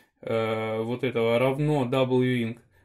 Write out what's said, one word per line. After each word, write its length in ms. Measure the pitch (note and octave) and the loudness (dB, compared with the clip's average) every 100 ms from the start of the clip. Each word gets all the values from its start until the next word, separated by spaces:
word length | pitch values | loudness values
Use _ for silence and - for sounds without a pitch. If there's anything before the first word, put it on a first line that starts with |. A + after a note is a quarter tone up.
| _ _ | _ _
э, 600 | - A2+ A2 A2 A2+ A2+ | -4 -2 0 -2 -2 -4
вот 240 | A2+ B2 | -4 -2
этого 340 | B2+ A#2 A2+ A#2 | -2 0 2 4
равно 460 | C3 C3+ D3+ D3+ | 2 0 0 0
W 580 | A#2+ C3+ B2+ B2+ B2+ B2 | 0 0 2 2 2 0
Ink. 160 | A2+ A#2+ _ _ | -2 -8 _ _